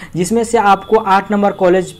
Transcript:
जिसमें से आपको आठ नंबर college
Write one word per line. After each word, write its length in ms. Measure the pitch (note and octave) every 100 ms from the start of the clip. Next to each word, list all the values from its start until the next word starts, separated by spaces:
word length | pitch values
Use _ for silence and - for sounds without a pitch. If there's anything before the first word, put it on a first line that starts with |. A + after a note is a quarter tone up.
| - D3+
जिसमें 280 | F3+ A3+
से 140 | A3+ A3+
आपको 380 | G3+ F#3+ - A3
आठ 360 | G3 F#3+ G3
नंबर 200 | G#3 G3+
college 420 | G3 F#3 F#3 F#3